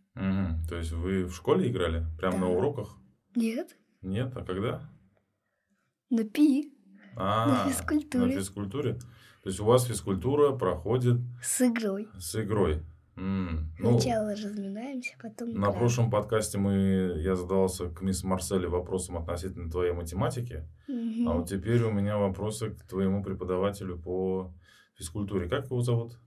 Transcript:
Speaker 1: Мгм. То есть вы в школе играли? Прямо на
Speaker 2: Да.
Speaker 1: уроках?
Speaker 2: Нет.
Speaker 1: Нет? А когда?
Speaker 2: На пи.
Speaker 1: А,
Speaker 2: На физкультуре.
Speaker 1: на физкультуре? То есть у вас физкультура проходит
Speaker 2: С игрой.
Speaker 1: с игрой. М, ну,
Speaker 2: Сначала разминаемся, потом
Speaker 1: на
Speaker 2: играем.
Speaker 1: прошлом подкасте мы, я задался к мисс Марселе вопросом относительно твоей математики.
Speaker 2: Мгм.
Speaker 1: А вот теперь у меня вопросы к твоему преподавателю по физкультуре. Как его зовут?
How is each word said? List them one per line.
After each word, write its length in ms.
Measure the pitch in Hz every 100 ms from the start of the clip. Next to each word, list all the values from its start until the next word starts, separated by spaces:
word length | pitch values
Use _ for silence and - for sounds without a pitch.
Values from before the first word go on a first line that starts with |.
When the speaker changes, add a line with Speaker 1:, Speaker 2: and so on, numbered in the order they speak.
| _ -
Speaker 1:
Мгм. 500 | 95 95 87 80 80
То 60 | 85
есть 140 | 80
вы 340 | 82 90 95 90
в 80 | -
школе 340 | - 185 131
играли? 360 | 90 85 82 80 -
Прямо 200 | 92 90
на 80 | 92
Speaker 2:
Да. 40 |
Speaker 1:
уроках? 440 | 90 139 123 98 - - _ _ 240
Speaker 2:
Нет. 400 | 226 240 370 - _ _
Speaker 1:
Нет? 300 | 95 104 123 -
А 80 | 85
когда? 440 | 92 117 156 - - _ _ _ _ _ _ _ _ _ _ -
Speaker 2:
На 140 | 226
пи. 500 | 214 - 302 269 294 - - - - -
Speaker 1:
А, 500 | 98 107 - 254 -
Speaker 2:
На 40 |
физкультуре. 540 | - - 302 - 247 247
Speaker 1:
на 60 |
физкультуре? 640 | 269 - - - 139 127 - - - - -
То 60 | 98
есть 100 | 95
у 60 | 107
вас 200 | 123 120
физкультура 640 | 101 101 95 123 147 143 120
проходит 600 | 92 85 101 127 120 120 - -
Speaker 2:
С 200 | - - 247
игрой. 400 | 233 214 196 220 -
Speaker 1:
с 160 | - 110
игрой. 400 | 98 104 87 78 - - _ -
М, 560 | 95 98 87 78 78 -
ну, 200 | 117 123
Speaker 2:
Сначала 320 | 220 220 214
разминаемся, 800 | 208 202 208 196 202 262 262 247 -
потом 280 | 226 - 240
Speaker 1:
на 80 | 98
Speaker 2:
играем. 160 | 101 101
Speaker 1:
прошлом 320 | 120 120 107
подкасте 480 | 104 104 110 107 98
мы, 580 | 98 98 98 95 92 87
я 180 | 90 90
задался 540 | 90 98 95 - 87
к 120 | -
мисс 220 | 95 92
Марселе 440 | 95 92 - 95 87
вопросом 480 | 87 - 92 90 85
относительно 520 | 82 82 92 87 85
твоей 220 | 87 87
математики. 720 | 85 82 92 151 - - 76 78 - -
Speaker 2:
Мгм. 400 | 247 233 226 233
Speaker 1:
А 60 |
вот 160 | 82 -
теперь 340 | 98 98 120
у 80 | 113
меня 260 | 104 101 104
вопросы 520 | 98 92 107 104 110
к 120 | - -
твоему 340 | 92 98 98
преподавателю 760 | 98 - 90 92 101 98 95 82
по 540 | 87 92 95 92 92 - - - _ -
физкультуре. 540 | - 107 101 98 87
Как 160 | 139 -
его 160 | 123
зовут? 360 | 120 117 117 -